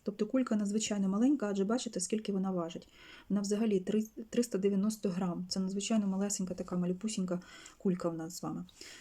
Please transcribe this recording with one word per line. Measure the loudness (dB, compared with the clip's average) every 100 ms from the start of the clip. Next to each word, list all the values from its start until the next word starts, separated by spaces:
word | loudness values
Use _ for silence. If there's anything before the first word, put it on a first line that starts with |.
Тобто | -6 -4 0
кулька | 2 2 0
надзвичайно | 2 0 0 0 2
маленька, | 4 4 4 2
адже | 2
бачите, | 2 2 0 -4
скільки | -2 -2 0
вона | 0 0
важить. | 0 -2 -6 -14 -20 -20 -14 -2
Вона | 0
взагалі | 2 2 4 2
три, | 2 0 0 -6 -6
триста | -2 0 2
дев'яносто | 2 2 2 0 -2
грам. | 0 0 -2 -4
Це | -2
надзвичайно | -2 -2 0 2 2
малесенька | 0 0 -2 -4
така | -4 -4 0
малюпусінька | 0 0 -2 -2 0 -2 -4 -18 -20 -4
кулька | 0 0 0
в | -4
нас | -6 -8
з |
вами. | -6 -6 -8 -14 -18 -18